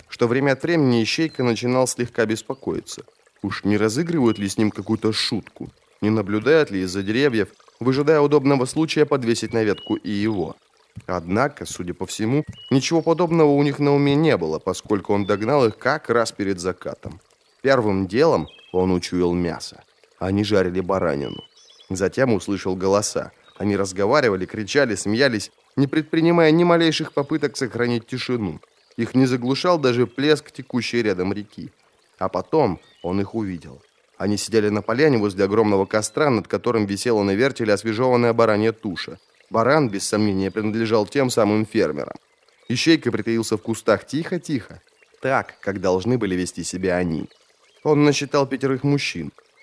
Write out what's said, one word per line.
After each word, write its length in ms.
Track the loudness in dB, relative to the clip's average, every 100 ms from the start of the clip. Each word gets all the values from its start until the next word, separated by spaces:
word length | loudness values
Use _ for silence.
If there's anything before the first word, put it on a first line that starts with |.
| -14
что 180 | -2 0
время 260 | 2 0
от 100 | 0
времени 400 | 0 2 4 2
Ищейка 420 | 0 -2 -4 -2
начинал 420 | -2 0 0 0 0
слегка 380 | -2 -6 -2
беспокоиться. 800 | -2 -2 -6 -10 -6 -6 -8 -14 -18 _ _ _
Уж 220 | -8 -4
не 120 | 0 2
разыгрывают 640 | 0 0 -2 2 2 2
ли 100 | -2
с 100 | 0
ним 120 | 0
какую-то 420 | 0 -4 -2 -2
шутку? 580 | -2 -4 -4 -8 -16 -16 -18 _ -4
Не 100 | 0
наблюдают 600 | 0 0 -2 4 4 2
ли 120 | -2
из-за 200 | -4 -4
деревьев, 460 | -2 0 0 0 -2 -6 _ -6
выжидая 400 | -2 0 2 4
удобного 460 | 4 4 4 2 0
случая 380 | -2 -2 2
подвесить 480 | 2 2 0 -2 -2
на 120 | -2
ветку 320 | 0 -2 -2 -4
и 140 | -4
его? 460 | -2 -2 -2 -6 -8 _ _ _ -16 -6
Однако, 580 | -6 -2 0 0 -4
судя 300 | -12 -10 -10
по 120 | -8 -10
всему, 380 | -6 -2 -2 -4 -10 -2
ничего 320 | 0 2 0
подобного 480 | 2 0 2 4 4
у 120 | 4
них 160 | 2 2
на 160 | 2
уме 200 | 4 4
не 220 | 4 4 2
было, 220 | 0 -4
поскольку 540 | -4 -6 -2 -2 0
он 140 | -2 0
догнал 400 | -2 0 2 2
их 120 | 0
как 320 | -2 -2 0
раз 220 | 0 0
перед 280 | -2 -4 -4
закатом. 600 | -4 -6 -8 -10 -12 -16 _ _ _ _
Первым 440 | 0 2 2 0 0
делом 420 | 2 2 2 -2 -12 -6
он 200 | 0 2
учуял 400 | 0 -2 -2 0
мясо. 500 | 0 -2 -6 -12 -18 _ _ _ -10
Они 260 | -4 -2
жарили 360 | 2 2 2 -2
баранину. 640 | -2 -2 0 -2 -6 -10 -16 _ _ _ -10
Затем 420 | -4 -2 0 0
услышал 440 | 0 -2 -4 -4 -2
голоса. 540 | 2 2 0 -4 -8 -14 _ -6
Они 200 | -2 0
разговаривали, 720 | -2 -2 0 2 2 0 -4
кричали, 480 | -8 -4 0 0
смеялись, 560 | 0 -2 0 2 0 -6 _ _ -2
не 100 | 0
предпринимая 640 | 0 -2 0 2 4 6
ни 140 | 6
малейших 480 | 4 4 2 0 -4
попыток 440 | -6 -4 -2 -4 -4
сохранить 500 | -6 -2 -2 -2 -4
тишину. 540 | -8 -4 -4 -4 -6 _ _ _ -6
Их 180 | -2
не 120 | 2 2
заглушал 520 | 2 -2 -2 0 2
даже 280 | 2 2 0
плеск 440 | 0 0 0 -2
текущей 520 | -18 -6 -4 -2 0
рядом 300 | 0 0 -2
реки. 380 | -4 -8 -14 -16 _ _ _ _ -8
А 100 | -4
потом 520 | -4 -2 0 0 -2 _ _
он 180 | -6 -4
их 140 | -4
увидел. 460 | -6 -6 -8 -12 -20 _ _ _ -6
Они 180 | -4 -2
сидели 320 | 0 0 2
на 140 | 0
поляне 340 | -2 2 2 4
возле 280 | 0 0
огромного 420 | 0 2 2 2 0
костра, 420 | -2 -2 0 0
над 200 | 0 -2
которым 380 | -4 -2 0 -2
висела 360 | -2 0 2
на 80 | 2
вертеле 420 | 2 0 0 0
освежеванная 600 | 0 0 -2 2 4 4
баранья 400 | 4 4 4 2
туша. 460 | -2 -6 -8 -10 -14 _ _ -6
Баран, 400 | 0 2 2 2
без 180 | -2 -2
сомнения, 440 | 0 0 0 -2
принадлежал 560 | -2 -4 -2 0 0 0
тем 240 | 0 0
самым 340 | 2 2 2
фермерам. 520 | 0 0 0 -2 -8 -12 _ _ _ _ -6
Ищейка 440 | -2 2 2 2
притаился 440 | -4 -2 -2 -2 -4
в 60 |
кустах 440 | -4 -4 0 0 0
тихо-тихо, 760 | -8 -6 -6 -4 -6 -6 -20 _ _ _ _
так, 320 | 0 0 -2 -8
как 200 | -6 -2
должны 380 | 2 2 2 0
были 160 | 0
вести 300 | -2 -4 -6
себя 320 | -8 -4 -2 0
они. 340 | 0 -2 -6 _ _ _ _ _
Он 200 | 0 4
насчитал 420 | 4 2 0 0 0
пятерых 360 | -2 -2 -2
мужчин, 500 | 0 0 -2 -8 -10 -14 _ _